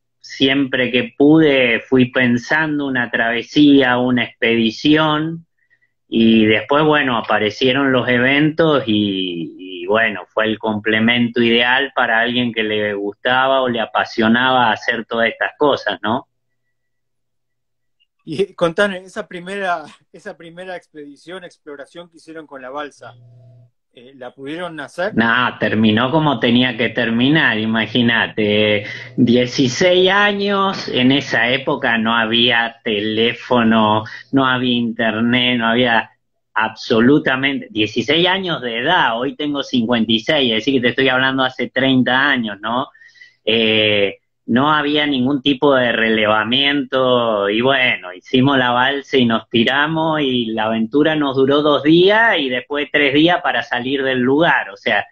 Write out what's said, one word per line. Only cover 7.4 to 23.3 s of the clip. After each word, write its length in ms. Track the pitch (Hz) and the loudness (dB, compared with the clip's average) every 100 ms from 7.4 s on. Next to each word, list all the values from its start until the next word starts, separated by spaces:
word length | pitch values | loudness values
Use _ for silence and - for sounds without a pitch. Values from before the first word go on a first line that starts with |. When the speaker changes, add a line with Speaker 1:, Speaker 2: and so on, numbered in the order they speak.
| 104 - 131 131 139 | 0 0 0 0 0
Speaker 1:
los 160 | 127 117 | 0 0
eventos 720 | 123 127 139 156 156 160 143 110 | 0 2 2 2 2 2 2 0
y, 960 | 107 104 95 95 87 80 - 92 92 | 0 0 -2 -6 -6 -8 -10 -14 -10
y, 40 | 87 | -2
bueno, 360 | 107 113 95 87 | 0 0 -4 -8
fue 200 | - 110 | -4 -2
el 120 | 104 | -2
complemento 840 | 110 104 107 110 113 120 120 120 | -4 -4 -2 0 2 2 0 0
ideal 520 | 117 117 120 131 139 | 2 2 2 0 -2
para 240 | - 120 113 | -2 0 0
alguien 340 | 117 120 123 | 0 -2 -4
que 120 | 113 | -4
le 300 | 107 107 104 | -4 -2 -4
gustaba 680 | 101 101 101 127 127 131 135 | -4 -6 -6 -2 0 2 0
o 60 | 127 | 0
le 100 | 117 | -2
apasionaba 920 | 107 107 98 - 113 117 131 131 120 | -4 -2 -2 0 2 2 2 2 2
hacer 320 | 104 - 113 | 0 -4 -6
todas 240 | 110 117 113 | -4 -2 -2
estas 240 | - 98 - | -2 -6 0
cosas, 440 | 147 123 - 95 | 0 0 -2 -6
¿no? 240 | 104 123 - _ _ _ _ _ _ _ _ _ _ _ _ _ _ _ _ _ _ _ | -4 -4 -6 _ _ _ _ _ _ _ _ _ _ _ _ _ _ _ _ _ _ _
Speaker 2:
Y, 180 | - 151 | -10 -4
eh, 120 | 190 - | -4 -2
contanos, 420 | 170 165 208 185 | -2 0 -2 -4
esa 300 | 190 226 - | -12 -14 -14
primera, 560 | - 175 202 190 170 147 - _ | -14 -12 -8 -4 -6 -8 -20 _
esa 240 | 185 202 165 | -20 -18 -18
primera 380 | 165 170 185 | -18 -18 -14
expedición, 720 | 180 - 151 147 139 156 185 | -14 -16 -20 -20 -20 -18 -18
exploración 640 | 175 - 151 143 131 170 175 | -18 -20 -20 -18 -18 -20 -20
que 80 | 165 | _
hicieron 300 | - 160 147 | -20 -18 -18
con 140 | 139 | -18
la 100 | 127 | -14
balsa, 440 | 143 147 - 120 110 - | -12 -12 -14 -20 -20 -20